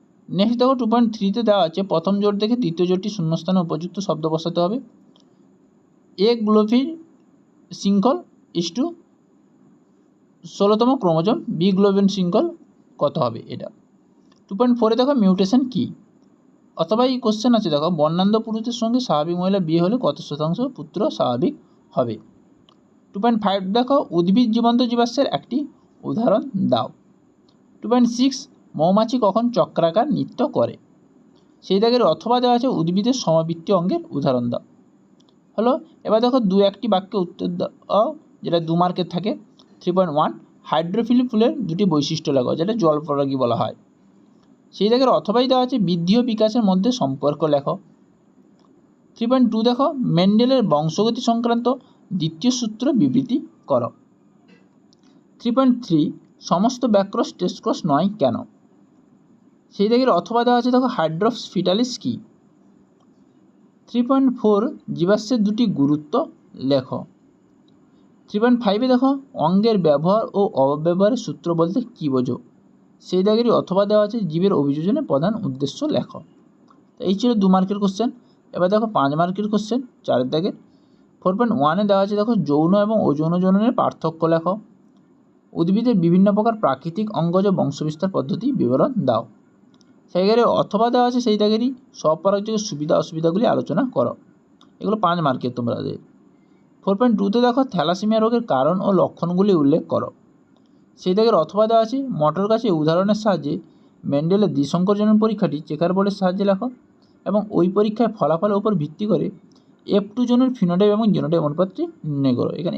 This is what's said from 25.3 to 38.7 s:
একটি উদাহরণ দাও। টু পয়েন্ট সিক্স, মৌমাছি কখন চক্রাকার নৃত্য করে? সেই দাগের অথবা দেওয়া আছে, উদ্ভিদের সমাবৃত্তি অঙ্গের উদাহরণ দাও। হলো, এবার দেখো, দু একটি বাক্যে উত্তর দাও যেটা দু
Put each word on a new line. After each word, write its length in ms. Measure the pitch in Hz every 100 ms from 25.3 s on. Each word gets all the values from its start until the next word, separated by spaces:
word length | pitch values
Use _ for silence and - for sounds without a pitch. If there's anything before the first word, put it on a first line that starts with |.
| -
একটি 200 | - 269 285 - _ _
উদাহরণ 380 | 139 202 240 214 294 190 123
দাও। 160 | 117 - - _ _ _ _ _ _ _ _
টু 80 | 214
পয়েন্ট 200 | 247 233
সিক্স, 280 | - 269 - - _ _ 143
মৌমাছি 440 | 165 202 226 247
কখন 220 | 208 208 240
চক্রাকার 540 | 233 147 - 165 170 294 160
নৃত্য 240 | 135 - 294
করে? 280 | 131 117 117 _ _ _ _ _ _ _ _
সেই 180 | - 190
দাগের 240 | 233 247 185
অথবা 240 | 156 220 247
দেওয়া 120 | 247 240
আছে, 120 | 254
উদ্ভিদের 460 | 170 165 190 233
সমাবৃত্তি 580 | 262 - 160 160 165 -
অঙ্গের 280 | 147 175 339 -
উদাহরণ 360 | 143 139 127 120
দাও। 140 | - - _ _ _ _ _ _ _ _ -
হলো, 220 | 240 311 - _
এবার 160 | - 220
দেখো, 180 | 247 262
দু 180 | 196 196
একটি 280 | 196 196 226
বাক্যে 300 | 185 190 208
উত্তর 300 | 175 - 180
দাও 600 | 175 - - - 190 262 302 - _
যেটা 160 | - 170
দু 140 | 160